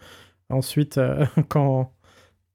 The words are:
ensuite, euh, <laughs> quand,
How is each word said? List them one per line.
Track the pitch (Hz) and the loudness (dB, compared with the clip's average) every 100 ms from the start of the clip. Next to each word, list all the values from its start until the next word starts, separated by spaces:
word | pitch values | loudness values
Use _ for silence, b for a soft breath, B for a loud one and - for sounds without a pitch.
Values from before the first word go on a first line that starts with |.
| B B B B - | B B B B -6
ensuite, | 131 131 147 143 139 | -4 -2 -2 -2 0
euh, | 127 135 143 - | 0 0 0 0
<laughs> | 151 | 0
quand, | 151 139 131 127 _ b b b b _ | 2 2 0 -2 _ b b b b _